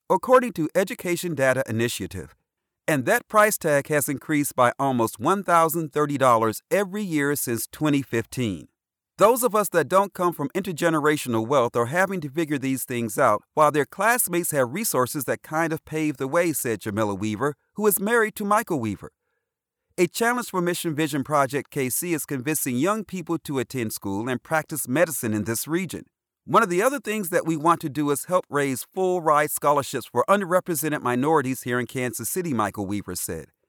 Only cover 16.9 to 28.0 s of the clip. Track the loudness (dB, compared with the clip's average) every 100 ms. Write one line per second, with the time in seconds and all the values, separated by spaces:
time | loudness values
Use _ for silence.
16.9 | -2 -2 -2 -4 -2 -4 -4 _ -2 0
17.9 | 0 2 2 0 -2 0 0 0 -2 -4
18.9 | -6 -12 -20 _ _ _ _ _ _ _
19.9 | -2 -2 0 0 0 -4 -2 -2 -2 -4
20.9 | -2 -2 -2 -2 0 0 -2 -6 -4 -4
21.9 | -2 -2 -4 -4 -6 -4 -4 -2 0 0
22.9 | -2 -4 -8 -6 -6 -4 -4 -4 -4 -6
23.9 | -6 -4 -4 -2 -6 -2 -4 -4 -8 -2
24.9 | 0 0 0 -2 -2 -2 -4 -2 -4 -4
25.9 | -8 -14 _ _ _ 2 4 4 2 2
26.9 | 0 -2 -4 0 0 0 0 2 2 0
27.9 | -2